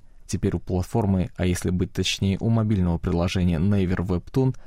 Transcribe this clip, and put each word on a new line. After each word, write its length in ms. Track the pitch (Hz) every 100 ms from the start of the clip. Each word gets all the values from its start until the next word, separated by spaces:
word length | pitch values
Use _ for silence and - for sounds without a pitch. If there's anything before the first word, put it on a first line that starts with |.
| - - -
Теперь 240 | 95 98 90
у 40 |
платформы, 720 | - 92 - 117 101 95 - -
а 100 | 92
если 240 | 101 -
быть 200 | 90 87
точнее, 460 | - 92 - 98 95
у 100 | 120
мобильного 500 | 113 107 104 87 85
приложения 580 | 92 85 87 98 90 80
Naver 480 | 95 101 90 90 90
Webtoon, 500 | 87 - 135 131 -